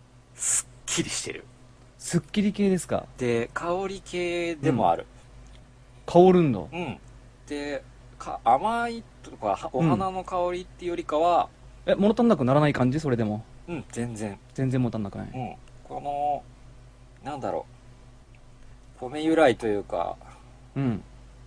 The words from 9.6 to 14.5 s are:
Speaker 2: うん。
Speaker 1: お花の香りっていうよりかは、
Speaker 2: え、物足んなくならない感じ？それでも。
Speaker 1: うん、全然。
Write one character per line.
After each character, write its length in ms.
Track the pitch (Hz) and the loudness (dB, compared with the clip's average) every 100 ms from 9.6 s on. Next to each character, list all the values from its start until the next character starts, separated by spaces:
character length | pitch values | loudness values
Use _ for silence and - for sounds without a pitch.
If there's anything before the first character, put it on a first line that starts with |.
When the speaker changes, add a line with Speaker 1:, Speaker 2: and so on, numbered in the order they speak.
| - | -4
Speaker 2:
う 100 | 170 | 0
ん。 20 | 165 | 2
Speaker 1:
お 40 | |
花 200 | 110 190 | 2 0
の 140 | 185 | -4
香 120 | 180 185 175 | -4 -2 -2
り 100 | 180 | -4
っ 20 | |
て 220 | 185 - 175 | -10 -10 -6
い 20 | |
う 20 | |
よ 60 | 175 | -6
り 80 | |
か 140 | 165 151 | -2 2
は、 300 | 170 165 - - - - - | 4 4 0 -8 -20 -6 0
Speaker 2:
え、 80 | |
物 180 | 180 202 | 4 4
足 120 | 226 | 4
ん 40 | 233 | 4
な 80 | 165 | 4
く 80 | |
な 80 | 123 | 4
ら 80 | 143 | 4
な 80 | 147 | 4
い 60 | |
感 160 | 135 127 | 4 2
じ？ 100 | 147 | 2
そ 80 | 147 | 0
れ 80 | 117 | 0
で 80 | |
も。 180 | 107 107 - - - | 0 -2 -8 -18 -10
Speaker 1:
う 60 | |
ん、 100 | 170 - | -10 -10
全 240 | 120 120 | -8 -8
然。 240 | 107 107 95 - | -6 -8 -10 -12